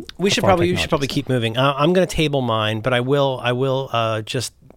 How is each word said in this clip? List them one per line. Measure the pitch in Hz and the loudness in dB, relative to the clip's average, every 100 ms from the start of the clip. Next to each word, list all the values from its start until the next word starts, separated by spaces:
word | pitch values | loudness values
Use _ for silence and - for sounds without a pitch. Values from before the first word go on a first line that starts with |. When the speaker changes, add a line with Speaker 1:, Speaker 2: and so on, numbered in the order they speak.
| - - | -12 -4
Speaker 1:
we | 196 | 0
Speaker 2:
how | |
Speaker 1:
should | - | 2
Speaker 2:
far | 196 | 2
Speaker 1:
probably, | 180 175 | 2 2
we | 180 | 0
should | |
Speaker 2:
technology | - | 0
Speaker 1:
probably | 156 135 | -2 0
Speaker 2:
is. | |
Speaker 1:
keep | 143 - | -2 -2
moving. | 127 113 117 | 0 0 0
Uh, | 139 139 | 0 2
I'm | 151 | 2
gonna | 185 175 | 2 2
table | - 151 143 | 0 0 0
mine, | 120 110 107 110 | 0 0 0 -2
but | 113 | 0
I | 123 | 0
will, | 127 143 139 127 | 2 2 2 0
I | 120 | -2
will, | 123 135 131 135 | 0 0 -2 -2
uh, | 117 113 110 | -2 0 -2
just | 107 127 - - - | -4 -6 -6 -10 -20